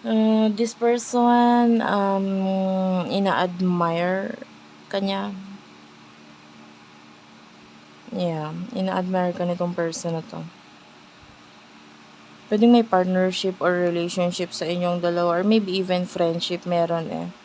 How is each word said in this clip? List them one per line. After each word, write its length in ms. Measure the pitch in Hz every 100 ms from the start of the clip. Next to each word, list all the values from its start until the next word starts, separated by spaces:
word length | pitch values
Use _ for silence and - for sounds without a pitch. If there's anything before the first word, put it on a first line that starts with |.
Uh, 480 | 226 220 220 220 220
this 240 | 214 226 -
person, 1040 | 233 240 - 240 240 240 240 240 240 233
um, 480 | - 202 196 196 196 190 190 190 190 190 185 185 175
ina-admire 1300 | 196 196 - 180 180 185 175 170 165 180 190 208 - - - - - -
ka 80 | 202
niya. 320 | 196 196 202 190 196 196 - - - - - - - - - - - - - - - - - - - - - - - - -
Yeah, 400 | 190 175 160 156 165 180 220
ina-admire 560 | 190 185 185 185 180
ka 160 | 175 175
nitong 240 | 175 175
person 480 | 175 165 165 170 165
na 20 | 160
to. 160 | 165 160 - - - - - - - - - - - - - - - - - - - -
Pwedeng 240 | 214 233 240
may 80 |
partnership 720 | 226 185 185 185 185 185 190 185
or 240 | 180 180 175
relationship 640 | 170 170 185 175 175 175
sa 160 | - 165
inyong 320 | 175 175 175
dalawa, 400 | 175 175 175 170
or 20 | 196
maybe 240 | 220 196
even 320 | 190 185 180
friendship 640 | 180 - 170 165 - 175 180
meron 400 | 175 170 170 165
eh. 240 | 165 175 -